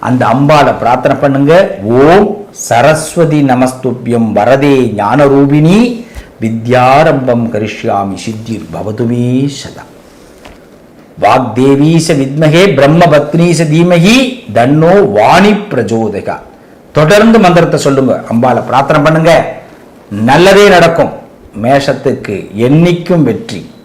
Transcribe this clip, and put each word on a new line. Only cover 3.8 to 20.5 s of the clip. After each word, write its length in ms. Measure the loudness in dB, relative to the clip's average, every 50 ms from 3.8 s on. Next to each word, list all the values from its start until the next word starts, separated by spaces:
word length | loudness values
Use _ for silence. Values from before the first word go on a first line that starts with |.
| -6 -6 -6 -6 -6 -4 -2 -2 -2 0 0
வரதே 640 | 0 0 2 0 2 2 2 2 2 0 -2 -2
ஞானரூபிணி 1080 | -4 -2 -2 0 2 2 2 4 2 2 2 2 2 2 2 2 2 2 0 -2 -8 -12 -16 -18 -20 -20 -20 -14 -8
வித்யாரம்பம் 1080 | -6 -6 -6 -6 -4 -2 0 2 2 4 4 4 2 2 0 -2 -2 -2 -2 -2 -2 -4
கரிஷ்யாமி 680 | -4 -6 -6 -6 -8 -8 -6 -4 -4 -4 -4 -6 -8 -10 -10 -12
சித்திர் 340 | -12 -12 -10 -10 -10 -12 -12 -12 -12
பவதுமே 760 | -10 -10 -10 -6 -4 -4 -4 -2 -2 -2 -2 -2 -2 -2
சதா." 360 | -4 -6 -8 -16 -18 -18 -20 -20 -20 -20 -20 -20 -20 -20 -20 -20 -20 -20 -20 -20 -20 -20 -20 -20 -20 -20 -20 -20 -20 -20 -20 -20 -20 -12 -4
"வாக்தேவீச 920 | 0 0 0 0 0 -2 -2 0 2 2 2 2 2 2 2 0 0 0 -2
வித்மகே 540 | -2 -2 -4 -2 0 0 2 2 2 2 2 2
பிரம்மபத்னீச 880 | 2 2 2 4 4 4 4 4 2 0 0 0 0 0 2 0 0 0
தீமகி 800 | 0 0 0 2 2 2 2 4 4 4 2 0 -2 -4 -10 -14 -6 -2
தன்னோ 580 | 0 0 2 2 2 2 2 4 2 2 2 2
வாணி 400 | 0 2 4 4 4 4 2 0
பிரஜோதகா." 840 | 0 -4 -6 -6 -6 -4 -4 -4 -4 -4 -4 -6 -8 -8 -8 -12 -12 -14 -20 -20 -20 -20 -20 -20 -20 -20 -8 -2
தொடர்ந்து 460 | -2 0 2 2 2 4 4 4 4
மந்திரத்தை 400 | 4 4 2 2 0 0 -2 -2
சொல்லுங்க, 460 | -2 0 0 0 0 0 -2 -4 -4 -4
அம்பாளை 360 | -4 -2 0 0 0 -2 -4
பிரார்த்தனை 360 | -2 -2 -2 0 0 0 0 2
பண்ணுங்க, 560 | 2 0 2 2 2 2 2 0 -2 -8 -14 -18 -20 -20 -20 -20 -20 -20 -20 -18 -14
நல்லதே 580 | -8 -4 0 0 2 4 4 4